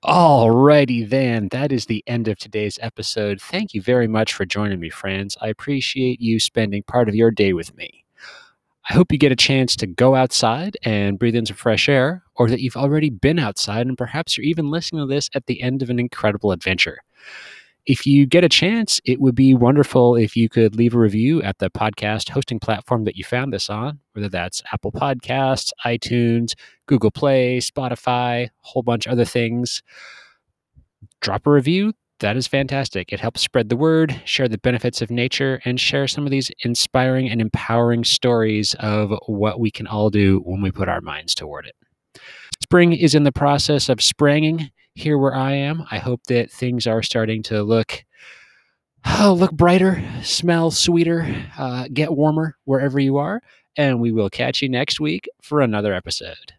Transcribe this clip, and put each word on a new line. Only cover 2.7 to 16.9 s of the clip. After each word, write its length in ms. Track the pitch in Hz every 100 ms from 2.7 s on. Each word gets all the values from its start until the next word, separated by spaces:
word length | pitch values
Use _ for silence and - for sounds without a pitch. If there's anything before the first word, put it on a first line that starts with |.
| -
episode. 580 | 113 - 104 - 104 101
Thank 320 | - 180 220
you 80 | 107
very 280 | 95 123 117
much 240 | 110 110
for 120 | -
joining 360 | 92 101 104 95
me, 100 | 82
friends. 460 | - 98 95 101 -
I 60 | 110
appreciate 720 | 107 - 143 127 135 127 123
you 200 | 113 113
spending 420 | - - 107 101
part 260 | - 123 113
of 60 |
your 160 | 104 113
day 220 | 107 101
with 240 | 90 85 -
me. 280 | - _ _ _ - - _ _ _ _ -
I 40 |
hope 180 | - 180
you 60 | 147
get 120 | 143
a 60 | 127
chance 400 | - 135 127 -
to 100 | 95
go 300 | 85 127 131
outside 600 | 131 - 120 117 185 -
and 380 | - 107 101 101
breathe 160 | 117 117
in 100 | 110
some 80 |
fresh 340 | 101 - 107 -
air, 360 | 139 131 180 _
or 160 | - 120
that 100 | 120
you've 160 | 131 135
already 340 | 139 151 151
been 280 | 107 165 170
outside 480 | 120 101 - 107 123
and 100 | 127
perhaps 400 | 117 151 170 -
you're 80 |
even 280 | 143 165 147
listening 340 | 160 165 165 139
to 80 |
this 160 | 139 -
at 120 | 139 -
the 160 | 127
end 200 | 123 135
of 80 | 127
an 100 | 120
incredible 500 | 123 - 110 101 104
adventure. 480 | 90 - 92 -